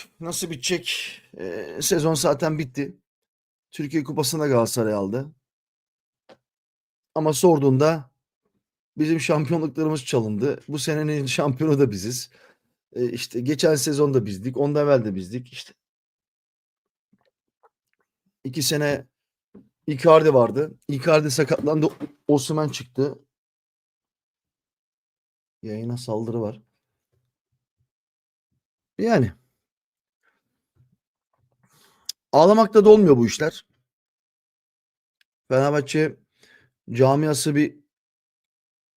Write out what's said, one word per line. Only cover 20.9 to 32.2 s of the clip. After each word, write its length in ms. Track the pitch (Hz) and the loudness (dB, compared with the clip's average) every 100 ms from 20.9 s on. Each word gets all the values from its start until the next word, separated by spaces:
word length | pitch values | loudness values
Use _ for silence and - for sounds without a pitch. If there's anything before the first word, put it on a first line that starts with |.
| 139 165 156 151 | -4 2 2 2
sakatlandı, 560 | 139 143 160 143 156 151 - 147 _ - | -2 -2 -2 -2 0 0 -2 -16 _ 0
Osimhen 420 | 147 131 156 151 | 0 0 -4 -4
çıktı. 500 | - - 131 139 - _ _ _ _ _ _ _ _ _ _ _ _ _ _ _ _ _ _ _ _ _ _ _ _ | -8 -10 -4 -4 -6 _ _ _ _ _ _ _ _ _ _ _ _ _ _ _ _ _ _ _ _ _ _ _ _
Yayına 340 | 110 107 117 120 | -12 -10 -8 -8
saldırı 440 | 123 110 113 117 | -6 -6 -4 -6
var. 200 | 107 - _ _ _ _ _ _ _ _ _ _ _ _ _ _ _ _ _ _ _ _ _ _ _ - | -6 -8 _ _ _ _ _ _ _ _ _ _ _ _ _ _ _ _ _ _ _ _ _ _ _ -6
Yani 320 | 226 202 104 - _ _ _ _ _ _ _ _ _ _ _ _ _ _ _ _ _ _ _ _ _ _ _ _ _ _ - - | 0 2 0 -4 _ _ _ _ _ _ _ _ _ _ _ _ _ _ _ _ _ _ _ _ _ _ _ _ _ _ -20 -20